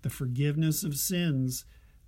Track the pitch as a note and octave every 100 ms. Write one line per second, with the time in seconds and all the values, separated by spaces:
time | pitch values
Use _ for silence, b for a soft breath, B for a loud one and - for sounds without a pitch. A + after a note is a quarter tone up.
0 | B2+ - C3 B2 D3 D3 D#3+ D3+ E3 C#3+
1 | - F3+ F3 C3+ B2+ B2 b b b b